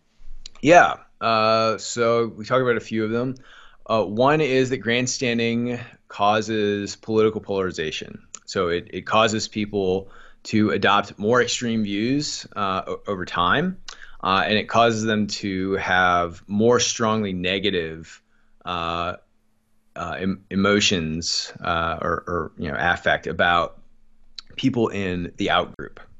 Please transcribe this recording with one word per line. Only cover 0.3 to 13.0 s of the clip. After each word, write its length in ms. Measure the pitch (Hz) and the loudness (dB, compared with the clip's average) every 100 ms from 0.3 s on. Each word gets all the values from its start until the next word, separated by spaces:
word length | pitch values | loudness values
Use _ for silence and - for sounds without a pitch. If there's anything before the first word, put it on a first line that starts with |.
| - - - | -10 -12 -2
Yeah. 320 | 143 170 87 64 - _ | 8 8 8 2 -12 _
Uh, 560 | 110 113 110 113 110 98 | 0 2 4 4 2 -2
so 500 | - 120 117 117 117 | -6 0 2 2 0
we 160 | 107 | -6
talked 180 | 107 127 | 0 2
about 140 | 123 113 | 2 0
a 40 | |
few 220 | - 110 | -2 -2
of 60 | 107 | -2
them. 240 | 117 131 131 - - - - - | -2 -4 -8 -16 -20 -20 -18 -2
Uh, 140 | 110 | 0
one 380 | 90 107 131 156 | 0 2 4 4
is 300 | 147 131 127 | 4 2 2
that 80 | 127 | -2
grandstanding 1000 | 107 120 127 - 123 117 117 117 120 120 120 - _ | 0 0 0 -2 -2 0 0 -2 -4 -6 -10 -20 _
causes 880 | - 104 107 104 110 104 101 98 - | 0 2 2 0 0 0 0 -4 -10
political 440 | - 110 110 107 | -2 2 2 0
polarization. 840 | - 98 92 82 78 - - - - - | -4 -2 -2 -4 -6 -6 -10 -16 -18 -20
So 220 | - 101 87 | -6 -2 0
it, 200 | 87 - | 0 -4
it 140 | 92 - | -10 0
causes 400 | 110 113 107 - | 2 4 2 -4
people 640 | 110 101 101 92 95 98 - - - | -4 -4 -2 0 0 -4 -16 -20 -18
to 260 | - 107 107 | -2 2 2
adopt 460 | 95 98 101 101 - | 4 4 4 2 -4
more 200 | 104 123 | 2 2
extreme 440 | 117 - 120 113 | 2 -2 -2 -2
views, 640 | 101 101 117 139 147 - - - | -2 -2 0 -2 -4 -8 -10 -6
uh, 260 | 98 95 - | -2 -2 -4
o-, 140 | 90 | -8